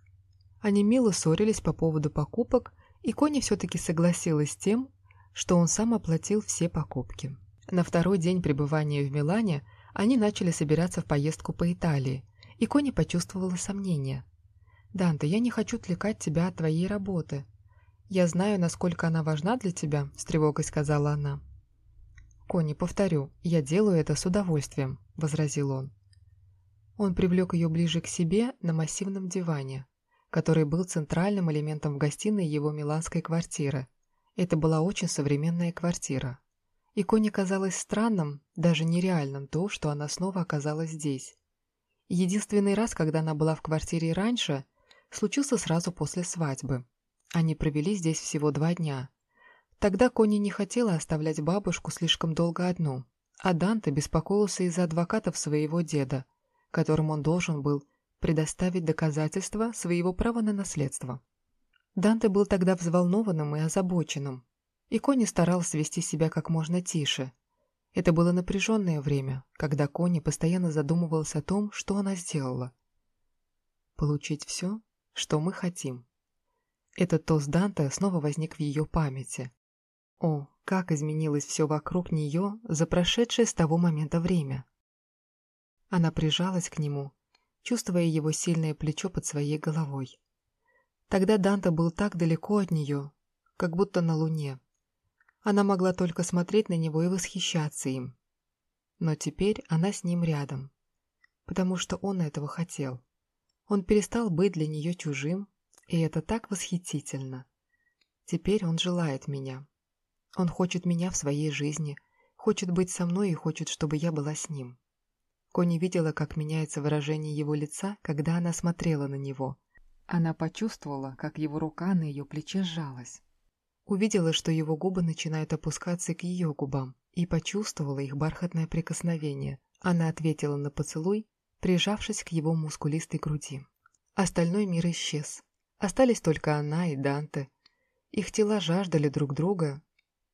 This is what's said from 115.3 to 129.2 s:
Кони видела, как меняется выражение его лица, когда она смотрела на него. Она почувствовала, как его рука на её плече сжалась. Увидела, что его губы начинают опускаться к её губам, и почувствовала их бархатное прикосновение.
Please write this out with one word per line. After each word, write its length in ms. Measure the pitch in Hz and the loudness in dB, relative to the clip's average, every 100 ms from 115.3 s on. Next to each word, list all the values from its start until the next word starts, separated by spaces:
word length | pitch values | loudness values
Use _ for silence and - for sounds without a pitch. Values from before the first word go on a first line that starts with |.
| _ _ | _ _
Кони 260 | - 175 165 | 0 2 2
видела, 320 | 185 180 156 | 0 0 0
как 240 | 151 151 160 | -2 -4 -4
меняется 460 | 151 160 151 151 | -2 -2 -2 -2
выражение 520 | 147 151 147 156 151 | 0 0 -2 -4 -4
его 200 | 151 147 | -4 -2
лица, 440 | 151 147 - 196 208 | -2 -4 -6 -8 -6
когда 340 | - 147 156 170 | -4 -2 0 0
она 160 | 170 | 0
смотрела 560 | 170 170 170 170 151 139 | 0 -2 0 0 0 -2
на 80 | 139 | -6
него. 420 | 139 131 131 131 _ - - _ - | -6 -6 -6 -8 _ -20 -20 _ -4
Она 260 | 175 165 | 0 0
почувствовала, 840 | 160 165 - 220 - 147 139 135 131 | 0 -4 -4 -6 -6 -8 -6 -6 -8
как 200 | 151 151 | -8 -4
его 200 | 151 151 | -4 -2
рука 360 | 156 - 175 | -4 -4 0
на 100 | 185 | 0
её 220 | 156 143 139 | 0 -6 -8
плече 380 | 151 - 190 | -10 -6 -4
сжалась. 580 | 180 165 147 127 120 - _ _ _ _ _ _ - | -4 -4 -8 -10 -14 -18 _ _ _ _ _ _ -4
Увидела, 460 | 196 214 208 160 | 0 2 4 2
что 180 | 160 - | 2 0
его 240 | 160 156 156 | 0 0 0
губы 260 | 185 185 | 0 0
начинают 520 | 170 160 160 156 156 | 0 -2 -4 -4 -2
опускаться 600 | 156 156 - - 175 - | -2 -4 -6 -4 -4 -4
к 100 | 160 | -4
её 300 | 175 180 165 | -4 -2 -2
губам, 400 | 143 143 135 131 - _ | -2 -4 -4 -6 -12 _
и 120 | - 175 | -4 0
почувствовала 760 | 165 - 202 214 - 143 139 | 0 -2 -4 -4 -6 -4 -4
их 180 | 139 143 | -4 -2
бархатное 500 | 156 151 175 165 160 | -2 -2 -4 -2 -2
прикосновение. 920 | 165 170 165 170 165 | -2 -4 -4 -2 -2